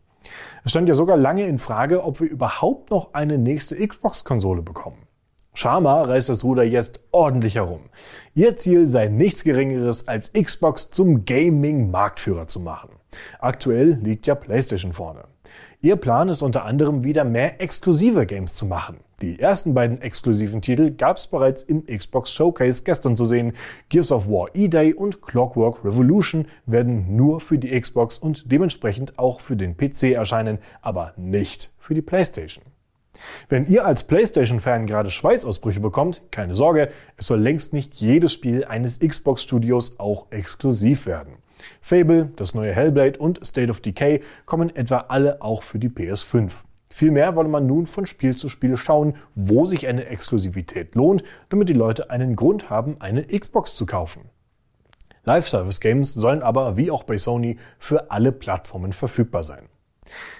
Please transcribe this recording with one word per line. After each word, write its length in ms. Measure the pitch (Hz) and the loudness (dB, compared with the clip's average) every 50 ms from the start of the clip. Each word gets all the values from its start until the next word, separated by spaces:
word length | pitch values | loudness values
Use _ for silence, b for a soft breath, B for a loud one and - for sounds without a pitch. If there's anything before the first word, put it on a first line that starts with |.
| _ _ _ B B B B B B B B B B | _ _ _ B B B B B B B B B B
Es 60 | 127 | -2
stand 180 | - 165 180 170 | 0 2 4 4
ja 60 | 143 | 4
sogar 240 | 139 170 185 180 147 | 4 4 4 6 4
lange 280 | 131 139 175 196 202 | 4 4 2 0 0
in 120 | 180 143 120 | -2 -2 -4
Frage, 440 | - - 110 110 127 147 180 180 | -4 -4 -2 -2 2 2 2 0
ob 160 | 180 160 135 - | 0 -2 -4 -2
wir 120 | 165 156 | -4 -4
überhaupt 600 | 156 127 127 117 - - 160 196 277 - - - | -2 -4 -4 -4 -2 0 0 -2 -2 -2 -4 -2
noch 220 | 214 175 - - | -2 -2 -2 -4
eine 240 | - 147 151 151 147 | -6 -4 -2 0 0
nächste 400 | 135 117 123 151 147 - - 151 - 214 | 2 2 0 0 -2 -4 -8 -6 -4 -4
Xbox-Konsole 760 | 208 - - - 208 - - - - 131 110 95 95 92 85 | -6 -6 -4 -6 -6 -6 -6 -4 -2 -2 0 0 0 -2 -2
bekommen. 440 | 82 82 80 - - - - - - _ _ _ _ _ _ _ _ _ | -4 -10 -12 -14 -14 -14 -18 -18 -20 _ _ _ _ _ _ _ _ _
Sharma 480 | - - - 120 139 - 160 135 139 165 147 | -12 -4 -2 0 2 4 4 4 4 4 2
reißt 260 | 123 127 131 120 - | 2 2 0 2 0
das 120 | 120 104 | -2 0
Ruder 200 | 120 127 127 127 | 0 0 4 4
jetzt 420 | 120 117 120 120 113 - - - _ - | 4 4 2 0 0 -2 -10 -16 _ 0
ordentlich 460 | - 175 160 143 127 123 110 107 98 | 2 4 4 4 2 0 0 0 0
herum. 240 | 117 95 87 87 76 - - B B B B B B B B B | -2 -4 -4 -6 -12 -14 -20 B B B B B B B B B
Ihr 220 | 151 208 240 - | 4 4 4 4
Ziel 300 | - - 180 175 175 165 | 2 2 4 6 6 6
sei 220 | 139 123 120 107 104 | 6 4 2 2 2
nichts 360 | 107 120 180 202 - - - | 2 4 2 2 2 0 0
Geringeres, 640 | 160 131 131 139 135 131 127 120 120 117 - - - | 2 2 2 2 0 0 0 0 0 -2 -2 -4 -6
als 240 | 117 110 - - | -6 -6 -6 -2
Xbox 580 | - 214 165 - - - 170 156 147 - - - | 0 0 0 0 -2 0 0 0 0 -2 -8 -6
zum 360 | - - 190 180 147 113 92 | 0 2 4 4 4 4 2
Gaming-Marktführer 1200 | - 123 135 165 175 156 143 143 151 151 139 110 92 87 95 104 101 - - - 110 92 85 80 | 0 0 2 4 4 4 2 2 2 0 0 0 0 0 0 0 -2 -2 -6 -4 -4 -4 -4 -6
zu 140 | - - 95 | -8 -8 -8
machen. 280 | 87 82 78 - - - - _ _ _ B B B B B B | -8 -10 -12 -14 -16 -20 -20 _ _ _ B B B B B B
Aktuell 600 | 127 127 120 - - 127 117 120 143 170 156 113 | -4 -4 -4 -2 -2 0 2 4 4 4 4 2
liegt 240 | 104 110 110 107 - | 0 -2 -4 -2 0
ja 80 | 143 139 | -2 -2
PlayStation 600 | 143 - - 107 131 131 - 110 87 95 90 82 | -2 -2 -2 -2 -2 0 -2 -4 -6 -6 -8 -8
vorne. 300 | - 85 82 78 - - - _ _ B B B B B B B B | -10 -12 -12 -14 -18 -20 -20 _ _ B B B B B B B B
Ihr 140 | - 170 202 | 2 2 2
Plan 340 | - - 127 117 135 175 190 | 2 2 0 2 2 2 0
ist 100 | 160 131 | 0 -2
unter 240 | 147 131 113 127 - | -2 -2 -2 -2 -2
anderem, 400 | 107 127 147 156 147 147 131 123 | -2 0 0 2 2 0 0 -2
wieder 200 | 143 151 151 143 | 0 0 0 0
mehr 360 | 120 117 117 139 160 - - | 0 0 0 0 -2 -4 -6
exklusive 640 | 185 - - - - 185 165 147 208 247 220 160 110 | -8 -8 -6 -2 2 2 2 4 4 4 4 2 0
Games 300 | 87 101 98 95 90 - | 0 -4 -6 -6 -6 -4
zu 100 | - 110 | -4 -4
machen. 360 | 98 92 - - - 85 - _ _ _ - | -4 -6 -6 -8 -10 -14 -20 _ _ _ -8
Die 180 | 95 85 82 92 | -8 -8 -4 0
ersten 360 | 127 185 196 190 - 165 131 | 2 2 2 2 0 0 2
beiden 260 | 127 120 117 120 - | 2 2 0 -2 -6
exklusiven 640 | - 120 - - - 123 107 104 107 101 110 110 | -8 -8 -8 -4 0 0 2 2 0 -2 -6 -6
Titel 280 | - 131 123 143 160 151 | -2 0 2 2 2 2
gab's 360 | 131 - 127 151 - - - | 2 0 0 0 0 0 -4
bereits 360 | - 180 139 135 135 135 - | -4 -2 2 2 2 0 -2
im 240 | - - 151 156 - | -4 -2 -2 -2 -2
Xbox 460 | - 113 98 - - - 127 120 - | -6 -8 -8 -8 -4 -4 -4 -4 -4
Showcase 500 | - - 156 175 - - 127 127 123 - - | -2 0 0 0 2 2 0 0 0 0 0
gestern 320 | 185 160 - - 131 117 | -2 -2 0 0 -2 0
zu 100 | 110 117 | 0 2
sehen. 260 | 110 120 120 117 117 B B B B B B B B | 2 2 0 0 -2 B B B B B B B B
Gears 200 | - 175 165 - | 2 2 2 4
of 160 | 139 113 98 | 0 0 0
War 220 | 104 104 90 87 - - | 0 -2 -2 -2 -4 -2
E-Day 400 | 190 208 175 165 156 156 156 160 | 0 0 2 4 4 4 4 2
und 260 | 160 196 208 196 - | 0 -4 -6 -6 -8
Clockwork 640 | - - - 120 123 123 - 120 113 120 117 - - | -12 -4 0 0 0 0 2 0 0 0 0 -2 -4
Revolution 600 | 101 107 123 123 127 180 214 170 - - 160 147 B B B B | -2 2 4 4 6 4 4 2 0 -2 -4 -4 B B B B
werden 500 | 120 113 120 120 123 120 107 90 92 104 | 0 0 2 2 2 -2 -2 -2 0 2
nur 240 | 117 135 151 156 160 | 4 4 4 2 0
für 180 | - - 160 139 | -2 -2 -2 -2
die 200 | 131 123 131 123 | 0 -2 -2 -2
Xbox 400 | - - - 120 120 - - - | -2 -2 0 0 0 -2 -4 -6
und 320 | 160 156 151 - - 120 | -4 -6 -6 -6 -2 0
dementsprechend 680 | 131 156 185 165 - - - 107 98 123 135 - - - | 2 2 2 0 -2 -4 -4 -4 -4 -4 -8 -10 -4 -2
auch 220 | 127 127 123 - | -2 -2 -2 -4
für 160 | - - 123 | -6 -6 -4
den 200 | 101 95 87 85 | -4 -4 -4 -4
P 140 | - 143 - | -4 -4 -2
C 240 | - - 135 127 123 | -2 0 2 2 2
erscheinen, 440 | 117 110 95 120 113 110 110 107 104 B B B B | 2 0 -2 -2 -2 -2 -2 -4 -6 B B B B
aber 320 | - 110 95 90 85 87 - | -8 -6 -6 -6 -8 -8 -12
nicht 540 | - 90 92 98 101 98 - - - - - _ _ | -12 -6 -2 -2 -2 -2 -4 -8 -12 -14 -16 _ _
für 160 | - - 156 | -6 -4 -4
die 80 | 160 | -4
PlayStation. 640 | 156 - 180 190 170 - - 104 80 85 - - _ - _ _ _ _ _ _ _ _ B B B B B B B B | -2 -2 0 0 0 0 -4 -10 -12 -14 -16 -20 _ -20 _ _ _ _ _ _ _ _ B B B B B B B B
Wenn 180 | 139 127 147 | 0 0 4
ihr 180 | 185 185 208 202 | 4 4 4 6
als 200 | 180 135 - - | 4 2 0 0
PlayStation-Fan 800 | - 156 196 233 214 - 156 123 110 123 107 - 131 120 113 110 | 2 4 4 4 4 2 2 2 2 0 -2 0 0 0 0 0
gerade 240 | 104 107 107 104 95 | -2 -2 -2 -2 -2
Schweißausbrüche 720 | - - - 175 240 240 - 120 98 - - 110 92 101 | -4 0 2 2 2 2 0 -4 -6 -4 -4 -4 -4 -2
bekommt, 420 | 107 104 - 139 151 180 165 - - - | -4 -2 0 0 -2 -2 -4 -8 -14 -14
keine 220 | - 110 98 87 90 | -10 -8 -8 -4 0
Sorge, 340 | 104 143 165 165 151 139 B B B B B B | 2 2 4 4 4 0 B B B B B B
es 100 | - - | -10 -2
soll 140 | - 120 107 | 0 0 2
längst 320 | 107 131 160 151 - - | 2 2 0 -2 -4 -4
nicht 220 | 151 143 135 - - | -6 -6 -6 -6 -8
jedes 380 | - 107 113 139 170 170 - | -2 2 4 4 4 4 2
Spiel 320 | - - - 123 120 127 131 | 0 -2 -4 -2 -2 -2 -2
eines 340 | - 110 117 123 120 - - | -4 -4 -4 -4 -4 -2 -2
Xbox-Studios 1000 | 170 151 - - - 143 127 - - - 131 117 113 120 123 120 117 - - - | -2 -2 0 0 0 0 -2 -2 -4 -2 -2 0 2 2 0 0 0 -4 -8 -8
auch 260 | 101 104 101 95 - - | -4 -4 -4 -6 -8 -10
exklusiv 760 | 107 101 92 - - - - 135 120 101 104 123 143 - - | -10 -10 -10 -10 -10 -4 -2 -2 0 2 2 2 2 2 -2
werden. 280 | 98 85 78 71 - - - B B B B B B B B | -6 -8 -8 -10 -16 -20 -20 B B B B B B B B
Fable, 500 | - - 175 180 170 156 165 165 156 139 - | -2 2 4 4 6 6 4 4 2 -2 -6
das 180 | - 101 90 - | -8 -8 -6 -4
neue 180 | 110 107 104 | -4 -4 -2
Hellblade 460 | 87 113 143 160 143 143 135 139 139 - | 0 2 2 2 4 4 2 2 2 0
und 280 | 147 170 180 - - | -2 -2 -2 -4 -8
State 240 | - - 135 123 117 | -6 -2 -2 -2 -2
of 100 | 110 - | -2 -4
Decay 420 | - 107 92 - 143 143 151 143 B B B B B | -6 -8 -4 0 0 0 0 0 B B B B B
kommen 300 | - 165 165 170 170 - | -4 -2 -2 -2 -2 -2
etwa 320 | 139 117 120 131 123 - - | -6 -2 -2 -2 -2 -2 -2
alle 320 | 127 135 139 143 143 - | 0 2 2 2 0 -2
auch 220 | - 110 113 110 | -4 -6 -6 -6
für 160 | - - - 107 | -6 -10 -8 -6
die 100 | 123 123 | -6 -6
P 200 | - - 87 87 | -6 -6 -6 -6
S 120 | 101 101 | -6 -8
fünf. 440 | - - - 120 104 90 - - - - - _ _ _ | -6 -2 0 0 0 0 -6 -12 -16 -20 -20 _ _ _
Vielmehr 440 | - - 156 160 147 139 156 185 170 | -4 2 2 4 4 4 2 2 2
wolle 140 | 160 160 156 | 0 0 0
man 180 | 151 147 139 | 0 0 2
nun 200 | 127 139 165 170 | 2 2 0 -2
von 200 | - - 202 190 | -4 -6 -8 -8
Spiel 300 | - - - 139 131 123 | -8 -6 -2 -2 -2 -2
zu 120 | - - 131 | -2 -8 -10
Spiel 280 | - - 131 127 131 | -8 -2 -2 -2 -2
schauen, 400 | 120 - - 151 151 151 151 143 B B B B | -2 0 2 2 2 2 0 -4 B B B B
wo 300 | 107 95 95 107 127 339 | -4 0 4 4 4 4
sich 240 | 359 180 139 - - | 2 0 -2 -2 -4
eine 180 | 123 131 - | -4 -4 -6
Exklusivität 880 | - 117 - - - 123 104 95 92 90 95 82 - - 92 87 - - | -8 -10 -10 -6 -2 -2 -2 -2 -2 -6 -8 -10 -8 -10 -12 -10 -4 0
lohnt, 300 | 117 139 175 196 185 B B B B B B | 2 4 4 4 2 B B B B B B
damit 200 | 190 208 202 175 | 0 2 2 4
die 40 | |
Leute 380 | 151 117 113 110 110 - - - | 4 2 2 2 0 -2 -6 -6
einen 260 | 123 123 127 127 113 | -4 -2 -2 -2 0
Grund 340 | 98 120 170 208 202 - - | 2 2 2 2 0 -4 -4
haben, 300 | 104 113 120 147 147 - | -4 -4 -4 -4 -8 -10
eine 240 | - 95 110 139 - | -8 -4 -4 -4 -4
Xbox 500 | - 202 196 - - - 220 - - - | -2 -4 -6 -4 -2 -2 -2 -2 -2 -6
zu 100 | - 110 | -8 -6
kaufen. 460 | - - 90 85 - - - - - _ _ _ _ _ _ _ _ _ _ _ _ _ _ - b b b b | -6 -4 -6 -6 -8 -12 -18 -20 -20 _ _ _ _ _ _ _ _ _ _ _ _ _ _ -20 b b b b
Live-Service-Games 920 | 117 139 175 - - - 98 90 95 95 - - 110 120 139 135 - - | 2 2 2 2 0 -2 -2 -2 -2 -6 -2 0 2 2 2 0 0 -2
sollen 260 | 113 107 123 143 156 | 0 2 2 2 2
aber, 360 | 127 117 113 135 131 117 95 | 0 0 0 0 0 0 0
wie 160 | 110 156 180 | 0 0 0
auch 100 | 151 - | -2 -4
bei 140 | - - 110 | -4 -4 -4
Sony, 420 | 101 - 123 120 120 120 117 113 B B B B B | -4 -2 -2 -2 -2 -2 -4 -6 B B B B B
für 320 | - - 151 151 - - | -6 -2 0 0 0 -2
alle 180 | - 104 117 135 | 0 2 2 2
Plattformen 640 | 135 - - 101 92 90 - - - 92 90 95 | 2 -2 -6 -6 -6 -6 -6 -10 -10 -8 -8 -8
verfügbar 500 | 92 - - 117 - 123 113 - - 104 | -6 -6 -6 -4 0 -2 -2 0 -2 -6
sein. 220 | 85 73 69 - - _ _ _ _ _ _ _ B B B B B B B | -6 -8 -14 -18 -20 _ _ _ _ _ _ _ B B B B B B B